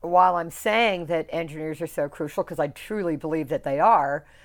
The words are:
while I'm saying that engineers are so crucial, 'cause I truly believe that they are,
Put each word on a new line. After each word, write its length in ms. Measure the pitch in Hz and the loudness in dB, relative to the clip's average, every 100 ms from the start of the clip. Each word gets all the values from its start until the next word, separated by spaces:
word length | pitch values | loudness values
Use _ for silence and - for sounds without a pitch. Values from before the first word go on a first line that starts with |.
while 340 | 170 180 185 175 | 2 6 6 4
I'm 120 | 165 | -4
saying 540 | - - 226 226 185 160 | -4 0 2 2 0 -2
that 200 | 170 156 | -2 -2
engineers 520 | 160 165 151 156 147 | -6 -6 -6 -8 -6
are 60 | 165 | -6
so 220 | - 143 | -4 -4
crucial, 340 | - 151 - | -4 -6 -4
'cause 160 | - 165 | -4 -2
I 80 | 147 | -4
truly 480 | - - 214 175 151 | -4 -8 -4 -2 -4
believe 340 | 160 160 139 | -2 -4 -2
that 140 | 147 | -4
they 160 | 147 139 | -2 2
are, 460 | 196 208 139 147 - - | 6 6 2 -4 -8 -20